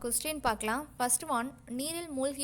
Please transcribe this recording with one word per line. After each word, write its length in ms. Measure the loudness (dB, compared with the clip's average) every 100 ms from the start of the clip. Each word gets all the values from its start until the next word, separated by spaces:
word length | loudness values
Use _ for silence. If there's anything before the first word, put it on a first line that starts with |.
கொஸ்டின் 400 | 0 0 0 0
பார்க்கலாம். 380 | 2 2 2 0 -2 0
ஃபர்ஸ்ட் 280 | 2 2 2 0
ஒன், 120 | 0 -6 -8 -4
நீரில் 320 | -2 -4 -4 0
மூழ்கி 260 | 0 0